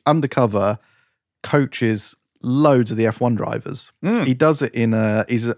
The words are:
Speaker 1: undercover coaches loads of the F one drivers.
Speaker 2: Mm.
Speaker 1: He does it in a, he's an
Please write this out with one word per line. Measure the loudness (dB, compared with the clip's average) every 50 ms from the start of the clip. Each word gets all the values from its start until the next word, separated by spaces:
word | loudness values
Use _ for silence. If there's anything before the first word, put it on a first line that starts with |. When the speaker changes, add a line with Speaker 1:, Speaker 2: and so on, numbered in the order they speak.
| 0
Speaker 1:
undercover | 0 2 2 0 0 0 2 2 2 2 2 0 0 -2 -4 _ _ _ _ _ _ _ _ _ _ _ _ -4
coaches | 0 0 0 0 0 -2 -2 -2 -2 -2 -2 -6 -12 -18 _ _ _ _ _ -4
loads | -2 0 2 4 4 4 4 2 2
of | 0
the | 0 0
F | 0 0 0
one | -2 -2 -2
drivers. | -2 -4 -4 -6 -6 -8 -10 -12 -12 -14 -16 _ _ -4
Speaker 2:
Mm. | -2 -2 0 0
Speaker 1:
He | 0 0
does | 2 2 2 2 2
it | -2 -4 -2
in | -2 0 0 2
a, | 0 0 0 0 0 -2 0
he's | -2 -2 -2
an | -4 -6